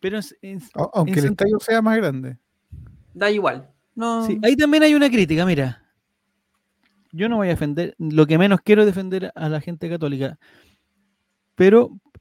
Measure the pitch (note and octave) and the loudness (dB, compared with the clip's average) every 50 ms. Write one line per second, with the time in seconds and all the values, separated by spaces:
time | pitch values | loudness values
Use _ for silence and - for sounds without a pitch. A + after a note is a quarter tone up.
0 | - F#3+ G#3 G#3+ G3 - - _ - G3 G3 F3+ C3 - - C#3 D3+ - - G3 | -10 -8 -8 -8 -10 -12 -18 _ -20 -16 -16 -16 -16 -14 -8 -8 -8 -4 -2 -2
1 | D#3+ E3 F#3+ E3+ C#3+ C#3 G#3 - G3+ G#3 G#3+ G#3 - - A3 A3+ G#3+ A3 A3 A3+ | -2 0 0 0 0 0 -2 -2 -2 -2 -2 -2 -2 -2 -2 0 2 0 0 0
2 | G3+ D#3 C3+ C3 C3 B2+ B2+ - _ _ _ _ _ _ - - - - - _ | -2 -2 -4 -6 -10 -12 -14 -16 _ _ _ _ _ _ -20 -20 -20 -20 -20 _
3 | _ _ - F3+ G3+ G#3 G#3+ G#3 F#3 C#3 B2 C3 - _ _ _ _ _ - A3+ | _ _ -8 -4 -2 -2 0 0 -2 -2 -4 -4 -12 _ _ _ _ _ -12 -8
4 | A3+ A#3 A#3 A3+ A3+ A3 G3+ G#3+ G#3+ A#3 C#4 B3+ D4+ D4 D4 D#4 D#4 D4+ D4+ D4 | -6 -4 -4 -4 -4 -4 -4 0 2 0 2 2 2 4 4 4 4 4 4 4
5 | C#4+ C#4 A#3+ A3+ F#3 D3+ D#3+ D#3+ F3+ F#3 E3+ C#3+ C3+ B2+ A#2 - _ _ _ _ | 2 2 2 2 2 2 2 0 0 0 0 0 -2 -4 -6 -10 _ _ _ _
6 | _ _ _ _ _ _ _ _ _ _ _ _ _ _ _ _ _ _ _ _ | _ _ _ _ _ _ _ _ _ _ _ _ _ _ _ _ _ _ _ _
7 | _ _ - D#3+ G3+ A#3 A#3+ A3 G3+ F3+ D#3+ - D#3 D3 C#3+ D#3+ E3+ - - - | _ _ -8 -6 -4 -2 -2 -2 0 -2 -2 -2 -2 -4 -4 -4 -6 -6 -8 -8
8 | D#3+ D#3 D3+ D#3 D3+ D3 D#3+ D#3+ F#3+ G3+ G3 F3+ - - G#3 G#3 G#3+ G#3 F3+ G3 | -8 -2 2 2 4 4 4 2 4 4 2 0 4 4 4 6 4 2 2 -2
9 | F#3+ F#3 F#3 F#3+ F#3+ - - - D#3+ D3+ D#3 D3+ - F3 E3+ D#3 F3 E3 E3+ E3 | -6 -6 -6 -6 -6 -8 -10 -8 -6 -6 -6 -6 -8 -10 -12 -10 -8 -8 -6 -6
10 | D#3 C#3+ C#3+ C3 C3+ C3 D#3 _ _ _ _ _ _ _ _ _ _ _ _ _ | -4 -4 -4 -4 -6 -6 -8 _ _ _ _ _ _ _ _ _ _ _ _ _
11 | _ _ _ _ _ _ _ _ _ _ _ - F3+ G3 G#3+ A#3 A#3+ A#3 - - | _ _ _ _ _ _ _ _ _ _ _ 2 4 6 6 6 4 2 -4 -20
12 | _ _ _ - | _ _ _ -14